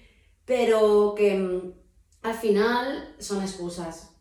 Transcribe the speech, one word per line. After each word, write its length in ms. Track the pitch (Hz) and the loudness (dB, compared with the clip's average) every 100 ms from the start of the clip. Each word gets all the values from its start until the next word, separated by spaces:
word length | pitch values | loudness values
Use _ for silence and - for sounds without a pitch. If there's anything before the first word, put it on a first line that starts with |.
| - _ _ _ - | -20 _ _ _ -2
Pero 680 | 254 233 220 214 208 208 208 | 0 2 4 6 6 4 2
que, 180 | 202 | 2
mm, 380 | 196 190 180 180 - _ _ _ _ | 2 -2 -4 -8 -14 _ _ _ _
al 120 | 226 | -8
final 800 | 233 226 196 226 240 262 302 - - | -2 0 2 2 0 -4 -8 -12 -16
son 240 | - 196 | -8 -6
excusas, 680 | 190 180 175 175 165 165 - _ | -6 -8 -10 -10 -12 -14 -20 _